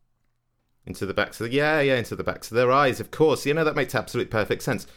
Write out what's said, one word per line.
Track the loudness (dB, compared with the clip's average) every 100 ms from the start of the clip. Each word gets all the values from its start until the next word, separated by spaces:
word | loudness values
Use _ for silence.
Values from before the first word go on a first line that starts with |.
| _ _ _ _ _ _ _ _ -14
Into | -8 -4
the |
backs | -2 -4 -4
of | -2
the, | 0
yeah, | 2 2
yeah, | 2 2
into | 0
the | -4
backs | -4 -6 -2
of | 2
their | 4
eyes, | 4 4 0
of | -4
course. | 2 2 2 0
You |
know, | 0
that | 0
makes | 0 -2
absolute | -2 -2 -4 -2
perfect | -2 0 -2
sense. | -2 -4 -6